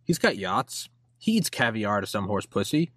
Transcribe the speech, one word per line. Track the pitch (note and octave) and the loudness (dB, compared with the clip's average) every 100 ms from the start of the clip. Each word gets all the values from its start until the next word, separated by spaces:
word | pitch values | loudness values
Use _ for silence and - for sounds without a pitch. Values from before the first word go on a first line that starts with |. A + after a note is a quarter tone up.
He's | - F3 | -2 2
got | A3+ D#3 | 2 2
yachts. | F#3+ A2+ - - - _ _ _ | 0 0 -2 -6 -12 _ _ _
He | - | 0
eats | A3+ - | 2 0
caviar | - A#2+ A2 G#2 G#2 | 0 0 0 0 0
to | F#2+ | 0
some | G#2+ F#2+ | -2 -2
horse | G2+ - | -2 -2
pussy. | - G2+ D3+ E3+ | -2 0 0 0